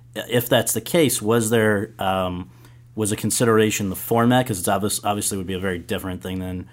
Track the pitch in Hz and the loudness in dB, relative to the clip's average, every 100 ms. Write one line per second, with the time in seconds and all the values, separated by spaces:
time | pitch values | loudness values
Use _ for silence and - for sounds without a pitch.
0 | - 107 - 120 - 120 - 110 - 175 | -14 -12 -2 -2 2 2 2 -4 0 2
1 | 135 - 107 117 110 117 110 101 110 - | 2 2 2 2 4 4 4 2 -2 -4
2 | 95 95 90 90 87 - - - - - | -2 0 -2 -4 -10 -16 -20 -20 -14 -4
3 | 104 107 110 - 117 110 110 104 98 90 | -4 -2 -2 0 4 4 4 0 -4 -6
4 | - 117 117 127 127 92 104 98 101 - | -2 2 4 4 2 -2 0 0 0 -2
5 | 104 104 - 98 92 92 98 87 - 95 | -4 -2 -4 -4 -4 -4 -4 -6 -6 -6
6 | 95 90 92 92 92 90 90 | -6 -8 -6 -6 -6 -8 -12